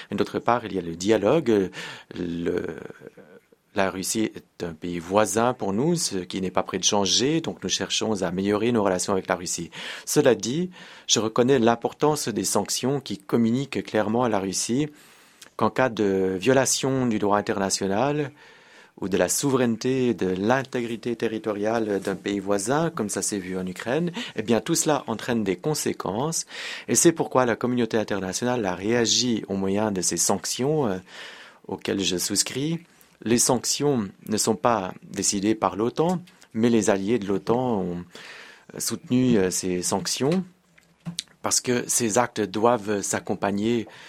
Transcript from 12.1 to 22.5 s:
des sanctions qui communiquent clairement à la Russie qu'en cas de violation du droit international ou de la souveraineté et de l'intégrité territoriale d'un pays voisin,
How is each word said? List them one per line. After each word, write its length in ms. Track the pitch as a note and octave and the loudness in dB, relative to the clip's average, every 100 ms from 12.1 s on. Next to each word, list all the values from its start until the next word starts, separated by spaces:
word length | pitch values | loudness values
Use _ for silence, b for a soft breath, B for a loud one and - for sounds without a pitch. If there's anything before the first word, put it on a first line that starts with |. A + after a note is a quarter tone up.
| D3 B2+ | 0 -2
des 160 | G2+ | -2
sanctions 560 | F#2+ G#2 F#2+ - B2+ G#2+ | 0 0 0 -2 -2 -2
qui 200 | - G2 | -4 -10
communiquent 680 | - B2 A2+ B2 C3+ G#2 - | 0 2 4 2 -2 -6 -2
clairement 400 | G#2+ G#2 A#2 B2+ | 0 2 2 2
à 40 | |
la 100 | G2+ | 2
Russie 500 | F#2+ F2 - B2+ D3+ B B B B B B - | 0 -2 -2 -2 -2 B B B B B B -2
qu'en 140 | A2 | 0
cas 180 | - C3 | 2 0
de 480 | G#2+ G2+ F#2+ F#2 F#2 | 2 2 2 0 0
violation 680 | A2 C3 B2 - C3+ C3 B2 | 4 4 4 0 0 0 0
du 140 | G#2+ | 2
droit 180 | G2+ G#2 | 2 2
international 960 | G#2+ G2+ G2 - G2 G2+ C#3 D3 C3+ B B B B B B - | 2 0 0 0 0 0 0 0 -6 B B B B B B -10
ou 80 | F#2 | -2
de 80 | F#2 | 2
la 100 | F2 | 2
souveraineté 840 | - C#3+ B2+ A#2+ A2 B2+ C3 B2 | 2 2 2 2 0 0 0 0
et 40 | |
de 140 | - F#2 | 0 0
l'intégrité 880 | F#2 G#2 C3+ C3 B2+ A#2 A2+ A#2+ A2+ | 0 2 0 0 -6 -4 -6 -6 -4
territoriale 840 | A2+ A2 A2 G2+ G#2+ A#2 G#2+ G2 | -2 -2 -4 -2 0 0 0 -2
d'un 160 | G2 F#2 | -2 -4
pays 240 | G2+ G2+ | -2 -4
voisin, 520 | F#2+ | 0